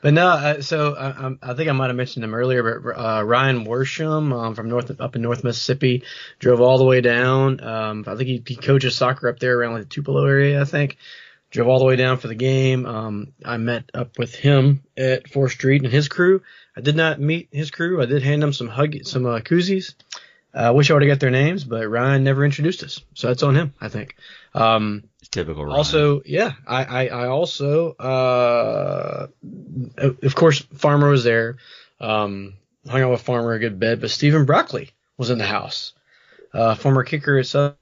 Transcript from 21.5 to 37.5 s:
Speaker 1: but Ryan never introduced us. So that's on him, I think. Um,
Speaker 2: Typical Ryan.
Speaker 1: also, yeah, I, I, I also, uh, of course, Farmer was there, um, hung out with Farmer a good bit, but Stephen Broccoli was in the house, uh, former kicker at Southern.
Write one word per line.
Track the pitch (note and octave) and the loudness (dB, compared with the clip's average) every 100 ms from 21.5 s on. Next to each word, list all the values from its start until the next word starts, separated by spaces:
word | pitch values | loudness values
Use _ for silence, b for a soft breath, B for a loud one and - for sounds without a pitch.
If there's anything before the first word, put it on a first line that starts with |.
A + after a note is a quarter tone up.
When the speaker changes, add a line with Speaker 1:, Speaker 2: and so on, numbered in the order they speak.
| F#3+ | 0
Speaker 1:
but | C3 A2+ A2 | -6 -6 -4
Ryan | A#2 C3 C#3 | -2 2 2
never | C3+ C3+ | 2 2
introduced | C#3+ C#3 D#3 F#3 | 0 0 -4 -4
us. | - - _ | -12 -16 _
So | - A#2+ | -6 -4
that's | B2+ | 0
on | C#3+ C#3 | 2 2
him, | D#3+ - | 0 -8
I | - | -12
think. | - - - B B B - | -10 -12 -18 B B B 0
Um, | A2+ A2+ G#2+ G#2 - _ - | 2 2 0 -6 -12 _ -10
Speaker 2:
Typical | - D#2 D2+ | -8 -6 -6
Ryan. | D2 C#3+ | -2 -2
Speaker 1:
also, | D3+ D#3+ D3 C#3+ C#3 | 0 2 2 0 -2
yeah, | D3+ G#3+ - - | -2 -2 -6 -6
I, | B2+ | -4
I, | C3 B2 C3 | -4 -4 -4
I | A#2+ B2 | -4 -2
also, | C#3 E3+ - C#3+ D3+ E3+ | -2 -2 -4 0 0 0
uh, | - B2+ C3 B2+ B2 A#2+ A#2+ A2 G#2+ C2+ G1+ G1+ - - _ - - - C3 A#2 - | -6 -4 0 2 2 2 2 0 -2 -4 -4 -6 -8 -12 _ -18 -18 -12 -10 -10 -2
of | C3+ - C#3 - | -2 0 -2 4
course, | E3 C#3 | 4 4
Farmer | - C#3+ D3+ C#3+ C#3+ | -4 -2 2 4 4
was | C#3 | 4
there, | A#2 A2+ A2+ B2+ B B B _ | 4 2 0 -8 B B B _
um, | A2+ G#2+ G#2 G2 G2 G2 _ _ C#3 | -4 -2 -2 -6 -12 -18 _ _ -4
hung | C3 | 0
out | C3 | 2
with | A#2+ | 0
Farmer | - A#2+ A#2 | -2 -2 -2
a | A2 | -2
good | A2+ F#2+ | -4 -2
bit, | A2+ A#2+ | -2 -2
but | A#2 | -4
Stephen | - D3 D#3 | 0 2 4
Broccoli | C#3 F3+ D#4+ - - _ _ - | 4 2 2 -8 -12 _ _ -8
was | A#2+ | -4
in | A#2+ | -2
the | G2+ | -2
house, | G2 - - - _ b b b b b | -4 -6 -12 -14 _ b b b b b
uh, | - A2+ G#2+ | 0 0 2
former | C#3 C3+ B2+ | 2 2 0
kicker | D3+ C#3+ C#3 | -4 0 0
at | |
Southern. | B2+ | 2